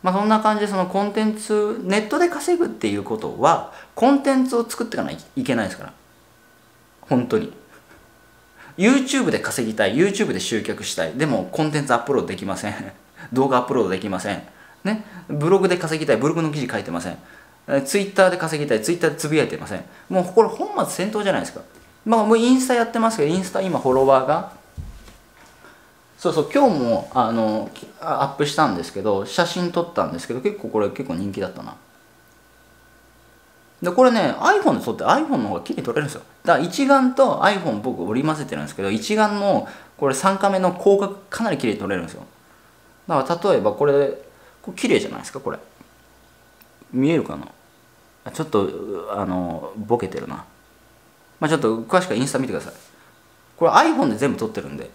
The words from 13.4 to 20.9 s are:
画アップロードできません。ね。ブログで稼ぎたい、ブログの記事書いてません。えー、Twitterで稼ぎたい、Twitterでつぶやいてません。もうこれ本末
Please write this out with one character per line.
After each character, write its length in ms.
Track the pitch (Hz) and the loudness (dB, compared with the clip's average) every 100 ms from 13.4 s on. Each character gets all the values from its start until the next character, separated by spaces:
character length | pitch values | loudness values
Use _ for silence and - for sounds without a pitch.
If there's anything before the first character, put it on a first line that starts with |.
| 135 | 2
画 100 | 127 | 2
ア 40 | |
ッ 60 | 127 | 2
プ 60 | |
ロ 80 | 127 | 0
ー 20 | 98 | 0
ド 40 | |
で 80 | 92 | -2
き 80 | 104 | -4
ま 120 | 92 | -6
せ 140 | 104 | -6
ん。 100 | 87 - - - - | -8 -10 -20 -20 -8
ね。 200 | 190 214 - - - | -4 -4 -8 -18 -8
ブ 200 | 151 156 | -2 4
ロ 80 | 190 | 4
グ 100 | 185 | 4
で 100 | 180 | 0
稼 200 | 165 156 | -2 -2
ぎ 60 | 147 | 2
た 80 | |
い、 40 | 110 | 2
ブ 100 | 139 | 2
ロ 80 | 160 | 0
グ 80 | |
の 80 | 156 | -2
記 80 | 147 | -2
事 80 | 127 | -4
書 100 | 110 | -6
い 60 | |
て 80 | 82 | -6
ま 100 | 85 | -8
せ 80 | 87 | -8
ん。 80 | 80 - - - _ - | -12 -18 -20 -20 _ -2
え 100 | 139 | -2
ー、 40 | |
Twitter 480 | - 202 196 - 185 | 0 -2 0 4 4
で 80 | 175 | 2
稼 260 | 160 151 | -4 -4
ぎ 60 | 143 | 0
た 60 | 113 | 0
い、 60 | |
Twitter 280 | - 175 160 | 0 0 0
で 60 | 147 | -2
つ 120 | 151 | 0
ぶ 80 | 156 | 0
や 100 | 127 | 0
い 20 | |
て 100 | - | -4
ま 100 | - | -8
せ 80 | 90 | -10
ん。 80 | - - - | -12 -20 -2
も 120 | 185 | -2
う 40 | 185 | 2
こ 180 | - | 4
れ 40 | 214 | 4
本 200 | - 403 403 | 2 -6 -4
末 200 | - | -4